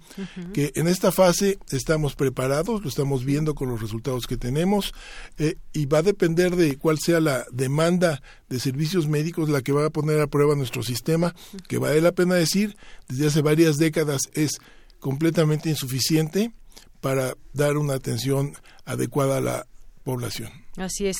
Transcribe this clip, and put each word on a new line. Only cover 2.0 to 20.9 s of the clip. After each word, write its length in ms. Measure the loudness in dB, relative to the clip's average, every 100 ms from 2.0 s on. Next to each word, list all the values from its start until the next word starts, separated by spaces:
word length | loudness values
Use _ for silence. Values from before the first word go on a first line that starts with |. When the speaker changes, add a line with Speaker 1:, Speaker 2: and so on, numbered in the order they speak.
| 0 0
Speaker 2:
preparados, 640 | -2 0 0 0 0 -2
lo 80 | -4
estamos 340 | -2 -2 -2
viendo 320 | 0 0 0 -2
con 140 | -4
los 100 | -4
resultados 460 | -6 -6 -4 -6 -4
que 80 | -6
tenemos, 580 | -2 0 2 0 -2 -8 -16 -16 -16 -4
eh, 180 | -4 -4 -8
y 140 | -4 0
va 140 | 2
a 40 |
depender 540 | 2 2 0 2 2 4
de 180 | 2 2
cuál 240 | 0 0
sea 220 | 2 2
la 240 | 2 0 -4
demanda 680 | -4 -2 2 2 4 2 0 -8 -20 _
de 100 | -4
servicios 480 | -2 -2 -2 0 0
médicos 400 | 0 -2 -2 0
la 140 | 0
que 100 | 2
va 140 | 0 2
a 40 |
poner 300 | 0 0 2
a 80 | 2
prueba 260 | 4 4
nuestro 300 | 2 -2 -4
sistema, 500 | -4 -4 0 2 0 -2 -16
Speaker 1:
Ujú. 100 | -18 -6
Speaker 2:
que 80 | -2
vale 240 | 2 4
la 100 | 4
pena 240 | 4 2 4
decir, 400 | 4 2 0 -4 -18 -20 -10
desde 200 | 0 2
hace 140 | 4
varias 360 | 4 6 6 4
décadas 460 | 2 2 0 -2 -2
es 260 | 0 -2 -2 -12 -20 -20 -10
completamente 720 | -6 0 0 2 2 2 0
insuficiente 840 | -2 -2 -2 2 2 2 0 -2 -4 -20 -20 -20 -8
para 380 | -2 0 -2 -6 -10
dar 240 | 0 0 2
una 160 | 0
atención 640 | -2 -4 -4 0 0 -2 -6 -20 -20
adecuada 540 | -8 -4 -2 0 0 0
a 40 |
la 260 | -2 -4 -8 -18 -20 -12
población. 460 | -8 -6 -6 -8 -10 -14 -14 -8
Speaker 1:
Así 280 | -8